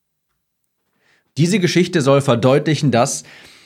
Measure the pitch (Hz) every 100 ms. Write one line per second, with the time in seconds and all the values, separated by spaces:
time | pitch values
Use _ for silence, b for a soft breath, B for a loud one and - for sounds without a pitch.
0 | _ _ _ _ _ _ _ _ _ _
1 | _ _ _ - 170 208 180 170 180 175
2 | 135 139 139 117 131 143 151 151 143 113
3 | 135 - B B B B